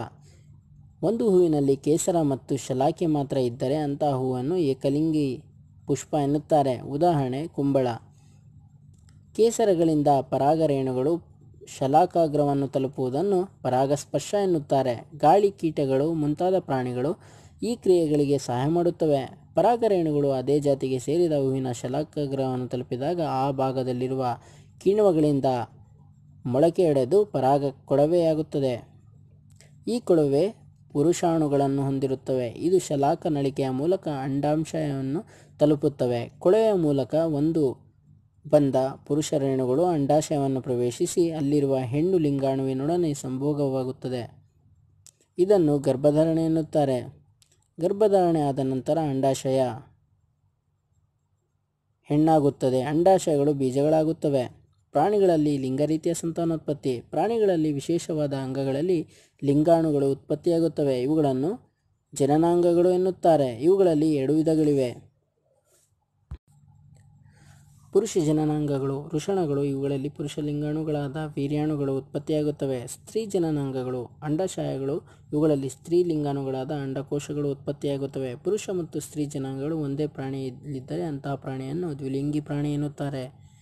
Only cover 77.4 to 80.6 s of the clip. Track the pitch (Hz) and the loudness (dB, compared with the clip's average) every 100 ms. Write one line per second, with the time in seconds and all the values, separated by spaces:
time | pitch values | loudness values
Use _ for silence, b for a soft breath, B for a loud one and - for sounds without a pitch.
77.4 | 143 139 - 139 147 139 135 139 131 123 | -4 -4 -8 -6 -4 -4 -6 -6 -8 -6
78.4 | 180 208 - 180 160 156 - 151 143 143 | -4 -4 -4 -6 -6 -8 -8 -6 -6 -6
79.4 | 135 135 147 160 143 139 147 147 135 135 | -8 -6 -6 -4 -4 -4 -6 -6 -8 -8
80.4 | 131 131 | -8 -10